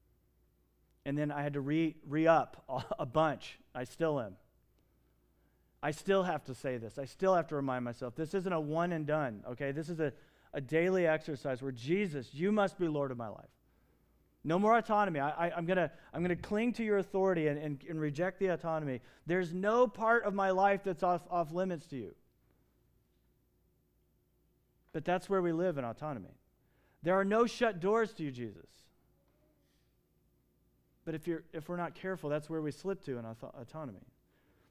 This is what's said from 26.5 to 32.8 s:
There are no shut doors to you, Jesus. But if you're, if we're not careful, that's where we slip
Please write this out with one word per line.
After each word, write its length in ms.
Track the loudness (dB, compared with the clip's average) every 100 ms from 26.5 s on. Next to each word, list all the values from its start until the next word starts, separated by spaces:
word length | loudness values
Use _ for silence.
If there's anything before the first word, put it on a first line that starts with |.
| _ _ _ _ _
There 120 | 2
are 100 | 2
no 220 | 4 4 2
shut 340 | 2 0 2
doors 320 | 2 2 2
to 80 | -2
you, 80 | -6
Jesus. 380 | -6 -8 -10 -20 _ _ _ _ _ _ _ _ _ _ _ _ _ _ _ _ _ _ _ _ _ _ _
But 120 | -8 -6
if 100 | -4
you're, 160 | -6 -6
if 160 | -10 -6
we're 80 | -4
not 180 | -6
careful, 360 | -6 -8 -6 -2
that's 180 | -4 -4
where 140 | -4
we 80 | -4
slip 340 | -4